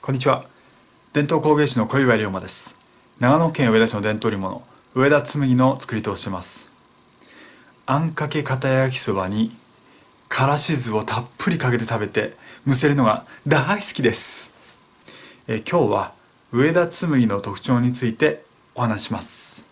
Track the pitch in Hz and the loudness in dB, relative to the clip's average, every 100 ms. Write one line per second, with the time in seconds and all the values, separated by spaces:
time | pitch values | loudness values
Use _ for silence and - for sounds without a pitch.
0 | - 135 139 131 - _ _ _ _ _ | -4 0 2 0 -2 _ _ _ _ _
1 | _ 143 147 160 156 151 147 123 104 135 | _ -4 0 0 2 2 2 0 0 2
2 | 131 113 107 95 90 - - - _ _ | 2 2 0 -6 -8 -8 -10 -14 _ _
3 | _ _ 123 156 165 156 127 110 113 110 | _ _ 2 2 2 0 2 4 2 0
4 | 104 107 113 101 95 98 - _ _ 127 | -4 -2 -4 -4 -8 -10 -16 _ _ 0
5 | 139 147 - 147 135 123 131 - - 110 | 4 4 2 -2 2 4 4 2 -6 -6
6 | 107 95 - 92 - - - _ _ _ | -4 -6 -6 -6 -6 -8 -12 _ _ _
7 | _ _ - - - - - _ - 135 | _ _ -20 -20 -20 -20 -20 _ -2 0
8 | 160 160 151 151 143 131 135 131 131 127 | 0 -4 -4 -4 -2 -2 0 2 2 2
9 | - 98 92 104 113 - - _ _ - | 0 0 -2 0 -2 -4 -20 _ _ -20
10 | _ _ _ - 135 147 - 147 113 107 | _ _ _ 0 2 2 2 2 0 -2
11 | 107 110 123 - - 160 131 117 113 113 | -2 -6 -8 -4 -2 0 0 -2 -2 -4
12 | 104 107 107 - - - - 127 151 143 | -2 -4 -4 -10 -20 -8 0 2 2 4
13 | 113 104 - - - 147 139 208 - - | 2 0 -4 -10 0 0 2 -2 -2 0
14 | 120 104 - - - - - - _ _ | 0 2 0 0 -4 -12 -20 -20 _ _
15 | - - - - - 113 - 175 120 104 | -20 -20 -20 -18 -8 -6 -2 0 0 0
16 | 95 - _ _ _ 117 147 165 170 - | -4 -12 _ _ _ 0 2 2 0 0
17 | 175 139 113 101 101 98 - 123 123 123 | 0 2 2 0 -6 -8 -2 0 0 0
18 | 120 110 151 - - _ _ - 120 104 | -4 0 0 0 -14 _ _ -4 -2 0
19 | - 98 92 - - - - | -2 -2 -4 -6 -6 -8 -14